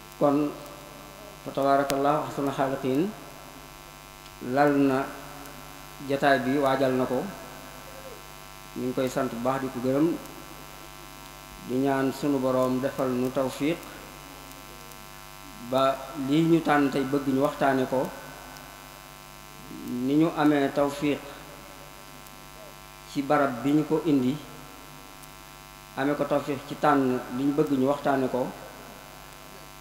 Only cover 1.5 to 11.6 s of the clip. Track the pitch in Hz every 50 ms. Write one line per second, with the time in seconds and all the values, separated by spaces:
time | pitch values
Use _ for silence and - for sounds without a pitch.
1.5 | 135 - 135 139 139 139 139 139 139 139 139 139 151 156 139 131 123 - 139 139
2.5 | 135 - 139 135 135 135 - 135 127 139 170 208 214 - - - - - - -
3.5 | - - - - - - - - - - - - - - - - - - - -
4.5 | 123 139 143 147 143 143 139 139 131 131 135 - - - - - - - - -
5.5 | - - - - - - - - - - - 135 139 139 - 143 135 131 123 127
6.5 | 131 147 139 135 135 135 139 131 127 127 127 120 123 127 170 202 170 - - -
7.5 | - - - - - - - - - - - - - - - - - - - -
8.5 | - - - - - - 123 127 123 127 131 127 - 147 131 127 117 117 117 131
9.5 | 131 135 127 131 123 123 117 127 131 139 156 170 160 - - - - - - -
10.5 | - - - - - - - - - - - - - - - - - - - -
11.5 | - -